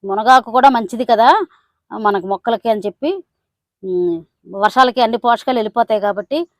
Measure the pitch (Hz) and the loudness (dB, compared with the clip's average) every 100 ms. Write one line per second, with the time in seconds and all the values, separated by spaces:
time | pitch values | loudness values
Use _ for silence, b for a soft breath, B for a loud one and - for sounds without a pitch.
0 | 196 196 220 262 254 240 269 240 208 233 | -6 -2 4 4 4 4 4 2 -4 -6
1 | 254 220 240 403 370 _ _ _ _ 220 | 0 4 4 4 0 _ _ _ _ -2
2 | 208 202 185 196 - 226 226 214 202 - | -2 -2 -4 -4 -4 -4 -2 -4 -4 -6
3 | 294 381 - _ _ _ _ _ 190 180 | -6 -6 -12 _ _ _ _ _ -6 -2
4 | 175 165 160 _ - 196 208 254 254 254 | -2 -4 -10 _ -16 -2 0 2 2 2
5 | 226 226 240 233 - 254 214 240 226 214 | -2 0 0 0 0 -2 -2 -2 0 0
6 | 202 202 185 302 349 | -2 -4 -6 -6 -6